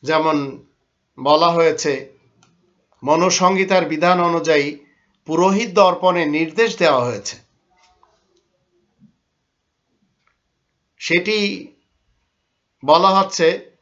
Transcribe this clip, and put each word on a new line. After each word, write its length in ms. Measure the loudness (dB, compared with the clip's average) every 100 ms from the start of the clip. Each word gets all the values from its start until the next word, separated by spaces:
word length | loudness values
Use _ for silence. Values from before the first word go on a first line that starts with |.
যেমন 600 | -2 0 0 -2 -4 -12 _ _ _ _ _ -6
বলা 280 | 2 4 4
হয়েছে, 680 | 2 0 0 -4 -6 -8 _ _ _ _ _ _ _ _ _
মনুসংহিতার 800 | -2 0 2 2 0 0 0 0 -2
বিধান 360 | -2 0 2
অনুযায়ী 560 | 0 -2 0 0 0 -8 _ _ _ _ -6
পুরোহিত 440 | 0 2 2 -2
দর্পণে 560 | 2 2 2 -2 0 -2
নির্দেশ 520 | -2 -4 -2 -2 0
দেওয়া 280 | 0 2 -2
হয়েছে। 320 | -6 -12 -16 _ _ _ _ _ _ _ _ _ _ _ _ _ _ _ _ _ _ _ _ _ _ _ _ _ _ _ _ _ _ _ _ _ _ _ _
সেটি 720 | -4 -2 -2 -2 -2 -6 -14 _ _ _ _ _ _ _ _ _ _ _ 2
বলা 240 | 4 4
হচ্ছে 600 | 2 0 0 0 0 -10 _